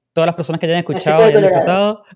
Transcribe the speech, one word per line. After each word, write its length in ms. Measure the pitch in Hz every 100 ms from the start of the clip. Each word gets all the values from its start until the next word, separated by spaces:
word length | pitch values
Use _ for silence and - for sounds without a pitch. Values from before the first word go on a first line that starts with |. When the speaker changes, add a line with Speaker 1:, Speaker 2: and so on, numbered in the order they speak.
| _
Speaker 1:
todas 140 | - 165
las 80 | 170
personas 240 | 165 165
que 80 | 165
hayan 100 | 170
Speaker 2:
Así 160 | 170
Speaker 1:
escuchado 240 | - 156 156
Speaker 2:
fue 40 | 220
Speaker 1:
hayan 120 | 214
Speaker 2:
colorado. 600 | 190 175 170 185 202 214 _